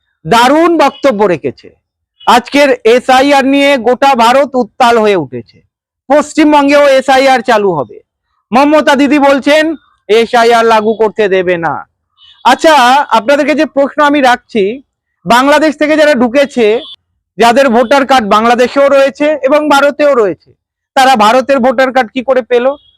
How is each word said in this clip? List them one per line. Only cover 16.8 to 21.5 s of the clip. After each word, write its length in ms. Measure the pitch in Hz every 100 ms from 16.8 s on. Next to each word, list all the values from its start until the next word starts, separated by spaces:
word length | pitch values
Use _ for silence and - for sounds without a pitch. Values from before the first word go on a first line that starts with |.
| 320 - _ _ _ -
যাদের 300 | 233 240 269
ভোটার 340 | 226 247 277 262
কার্ড 200 | 262 202
বাংলাদেশেও 600 | 214 226 240 240 277 277
রয়েছে 380 | 277 269 - 294 302
এবং 180 | 262 294 302
ভারতেও 420 | 277 285 285 285
রয়েছে, 360 | 247 202 151 _ _ _ _ _ 277
তারা 180 | 262 240
ভারতের 440 | 208 254 247